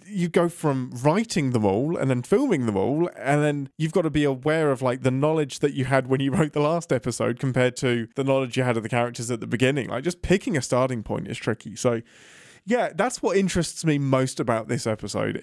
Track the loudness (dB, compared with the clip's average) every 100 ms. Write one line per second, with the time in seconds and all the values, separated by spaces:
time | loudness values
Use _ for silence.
0 | -8 -4 0 2 2 0 -2 0 -4 0
1 | 2 2 0 0 0 2 2 2 0 0
2 | 0 -2 2 2 2 0 0 0 0 0
3 | -2 -2 0 2 2 -2 -6 -4 0 0
4 | 0 2 0 0 0 2 2 0 0 0
5 | 0 2 2 0 -2 0 0 0 2 2
6 | 2 0 2 2 0 2 0 0 0 -2
7 | -2 -2 -2 0 -2 2 2 2 0 0
8 | -2 -2 0 2 0 0 0 0 0 0
9 | -2 -4 -6 -6 -4 2 2 2 -2 -4
10 | -4 -2 0 0 0 -2 0 0 0 -2
11 | -6 -6 -6 -6 -6 -6 -8 -2 -2 -2
12 | -6 -20 -20 -20 -20 -12 -2 0 0 0
13 | -2 0 0 2 2 0 -2 -2 0 2
14 | 2 2 2 -2 0 -2 -2 -2 -2 -4
15 | -4 -4 -2 -2